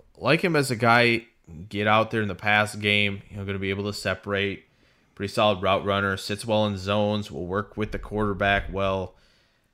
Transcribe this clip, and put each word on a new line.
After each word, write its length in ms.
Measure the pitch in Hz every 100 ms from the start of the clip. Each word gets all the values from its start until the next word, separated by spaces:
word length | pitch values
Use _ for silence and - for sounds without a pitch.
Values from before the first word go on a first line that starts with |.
| - -
like 260 | 107 165
him 120 | 185 156
as 140 | 131
a 60 | 110
guy, 500 | 117 117 120 117 - _ - 80 101
get 180 | 101 104
out 240 | 110 107
there 120 | 113
in 60 | 104
the 60 |
pass 400 | 87 107 104 104 104
game, 460 | 104 104 101 98 -
you 60 | 107
know, 80 |
gonna 140 | 98 98
be 120 | 95
able 140 | 98
to 80 | 101
separate. 720 | 101 98 92 101 98 98 90 - _ _ _ _ -
Pretty 160 | 101
solid 300 | - 107 92
route 220 | 95 98
runner, 320 | 92 98 98 95
sits 260 | - 104
well 220 | 113 107 104
in 100 | 98
zones, 540 | 92 104 104 104 101
will 160 | 69 87
work 280 | 98 104 -
with 140 | 107
the 80 | 101
quarterback 720 | - 104 104 95 101 101 85
well. 440 | 92 98 95 92 - _ _ _ _ _